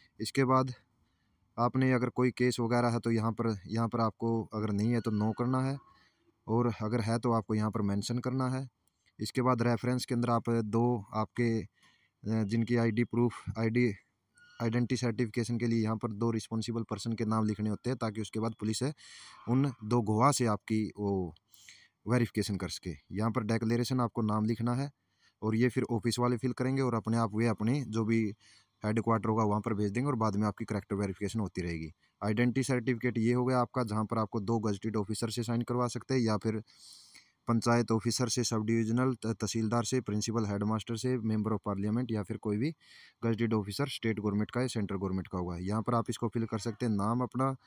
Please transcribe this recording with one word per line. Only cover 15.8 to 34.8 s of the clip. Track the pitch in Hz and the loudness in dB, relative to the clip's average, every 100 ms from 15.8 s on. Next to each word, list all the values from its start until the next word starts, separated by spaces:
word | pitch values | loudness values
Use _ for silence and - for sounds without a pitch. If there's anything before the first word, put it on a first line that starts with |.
यहाँ | 110 | 2
पर | 110 117 | -2 -4
दो | 101 117 | -2 0
रिस्पॉन्सिबल | 113 - 113 110 117 | -2 -4 -6 -4 -4
पर्सन | 107 104 117 | -4 -6 -4
के | 110 | -2
नाम | 107 110 | 0 2
लिखने | 107 104 107 | 2 0 -2
होते | 98 120 | -2 -4
हैं, | 127 | -2
ताकि | 110 104 | -4 -4
उसके | 104 107 | -6 -4
बाद | 113 - | -4 -2
पुलिस | 107 110 | -2 -2
है | 139 - - - - - - | -2 -6 -16 -20 -20 -8 0
उन | 127 139 - | 2 2 -2
दो | 107 120 | 0 2
गवाह | 107 107 135 | 4 4 4
से | 131 | 4
आपकी | 117 104 - 107 101 - | 2 0 0 -2 -2 -2
वो | 101 95 87 - _ - - - - _ 101 | -2 0 -2 -8 _ -20 -20 -20 -20 _ 0
वेरिफिकेशन | 123 113 107 104 95 | 2 2 0 -2 -2
कर | 87 | -6
सके। | - 92 76 - | -8 -10 -10 -8
यहाँ | 92 113 | -2 -2
पर | 117 | 0
डिक्लेरेशन | 107 113 113 120 123 127 | 0 0 2 0 0 0
आपको | 117 - | 0 0
नाम | 107 107 | 0 2
लिखना | 110 117 120 | 0 0 -2
है, | 123 143 - _ _ _ _ | -2 -4 -10 _ _ _ _
और | 107 | 0
ये | 110 123 | 2 2
फिर | 131 | 2
ऑफिस | - 117 117 120 | 0 0 0 0
वाले | 123 120 | 0 0
फिल | 127 | -2
करेंगे | 120 127 135 | -2 -2 0
और | 131 | 0
अपने | 113 110 117 | 0 0 0
आप | 113 | 0
वे | 107 117 | 2 2
अपने | 104 110 147 | 2 0 0
जो | 120 107 | 0 -2
भी | 110 113 107 - - - _ _ | 2 2 0 -4 -16 -20 _ _
हेडक्वार्टर | 104 113 113 113 110 | -2 0 2 2 2
होगा | 110 | 2
वहाँ | 107 104 | 2 2
पर | 113 | 0
भेज | 104 104 | 0 0
देंगे, | 107 143 | 0 0
और | |
बाद | 120 110 | 0 0
में | 98 107 | 2 0
आपकी | - | -2
करेक्टर | 113 107 - | -4 -6 -4
वेरिफिकेशन | 101 98 92 98 110 | -2 -2 -2 -4 -2
होती | 95 - | -4 -4
रहेगी। | 87 82 80 - _ - | -4 -4 -8 -12 _ -6
आइडेंटिटी | 104 107 123 135 | -2 2 2 2
सर्टिफिकेट | 127 123 117 117 123 113 | 0 0 0 -2 0 2
ये | 113 | 2
हो | 123 | 2
गया | 123 127 | 2 2
आपका, | 120 127 | 0 -2
जहाँ | 113 107 | -2 -2
पर | 110 113 | 0 -2
आपको | 107 113 | -2 -2
दो | 101 117 | 0 0
गजेटेड | 107 98 | 0 -2